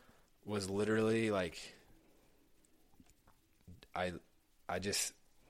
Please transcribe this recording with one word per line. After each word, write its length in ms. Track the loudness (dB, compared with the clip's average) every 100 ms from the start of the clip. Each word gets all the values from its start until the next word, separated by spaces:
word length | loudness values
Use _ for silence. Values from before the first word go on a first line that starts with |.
| -14 -20 -20 _
was 240 | -6 -2 0
literally, 600 | 0 2 4 4 4 2
like, 280 | 2 0 -4 -14 -16 -20 -20 -20 -20 -20 -20 _ -20 _ -20 _ -20 -20 -20 -20 -20 _ _ -20 -20 -8
I, 180 | -2 -2 -4 -12 _ _ _ -6
I 100 | -4
just 340 | 0 0 -2 -6 _ -20 -20